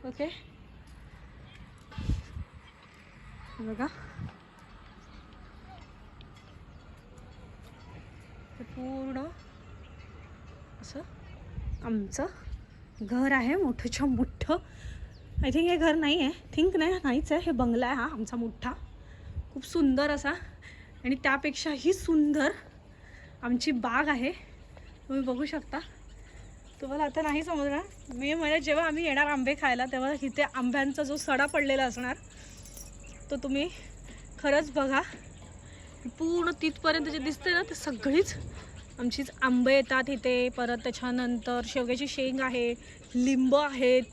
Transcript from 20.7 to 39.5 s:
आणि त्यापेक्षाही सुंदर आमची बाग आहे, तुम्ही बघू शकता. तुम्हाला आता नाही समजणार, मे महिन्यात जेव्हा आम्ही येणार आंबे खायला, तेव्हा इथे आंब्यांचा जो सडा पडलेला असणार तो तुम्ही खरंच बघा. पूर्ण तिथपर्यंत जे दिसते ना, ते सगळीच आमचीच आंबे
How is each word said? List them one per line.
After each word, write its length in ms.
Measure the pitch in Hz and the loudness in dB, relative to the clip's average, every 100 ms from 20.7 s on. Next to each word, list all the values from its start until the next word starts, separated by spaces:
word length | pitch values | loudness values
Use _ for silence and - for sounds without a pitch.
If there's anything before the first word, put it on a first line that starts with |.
| - - - 247 | -18 -20 -6 -2
आणि 100 | 269 | 0
त्यापेक्षाही 680 | 277 269 294 277 330 285 277 | 2 2 0 -2 -4 2 2
सुंदर 580 | 381 - 320 294 294 285 - - - - - - - - - | 2 4 6 6 4 2 0 -12 -20 -20 -20 -20 -20 -18 -8
आमची 280 | 247 247 311 | 0 2 2
बाग 360 | 247 233 247 302 | 2 2 4 4
आहे, 240 | 269 262 359 - - - - - - - | 2 0 -4 -14 -20 -18 -18 -18 -18 -4
तुम्ही 160 | 269 262 | -2 0
बघू 200 | 247 294 | -2 -2
शकता. 340 | 311 - 320 - - - - - - - - - - | -4 -4 -8 -8 -18 -18 -18 -18 -18 -18 -18 -20 -12
तुम्हाला 220 | 269 285 | -6 0
आता 180 | 294 311 | 0 2
नाही 220 | 311 294 | 2 0
समजणार, 380 | 320 320 285 285 392 - - | 0 0 0 0 -4 -14 -12
मे 240 | 247 277 | -4 0
महिन्यात 280 | 330 302 320 | 2 4 2
जेव्हा 240 | 277 302 330 | 4 4 4
आम्ही 200 | 302 339 | 2 2
येणार 220 | 277 294 | 4 4
आंबे 280 | 285 262 294 | 4 2 2
खायला, 240 | 277 247 254 | 2 2 0
तेव्हा 200 | 262 262 294 | 0 0 0
इथे 220 | 269 285 | -2 0
आंब्यांचा 600 | 285 262 247 269 277 277 | 0 2 0 2 2 0
जो 140 | 277 294 | -2 -2
सडा 280 | - 262 285 | 0 2 4
पडलेला 400 | 320 277 269 254 | 2 2 4 2
असणार 300 | 240 254 277 - - - - - - - - - - - | 0 -4 -6 -10 -18 -18 -18 -18 -16 -16 -16 -18 -16 -6
तो 40 | 285 | -4
तुम्ही 240 | 277 277 339 - - - - - - - | 0 0 0 -6 -16 -16 -16 -16 -16 -2
खरंच 320 | 285 285 302 | 4 4 4
बघा. 280 | 269 269 269 359 - - - - - - - - - 247 - | 0 4 2 0 -10 -16 -18 -18 -18 -16 -16 -18 -12 -12 -4
पूर्ण 320 | 330 349 339 320 | 0 2 2 2
तिथपर्यंत 440 | 320 302 320 320 302 | -2 2 2 2 0
जे 120 | 294 | -2
दिसते 320 | 269 285 370 | -4 -2 0
ना, 100 | 349 | 2
ते 120 | 427 311 | 0 -4
सगळीच 600 | - 233 277 302 403 - - - - - - - | -6 -2 4 4 4 -2 -8 -12 -14 -16 -16 -4
आमचीच 300 | 247 269 269 - | -2 -2 -6 0
आंबे 320 | 262 | 4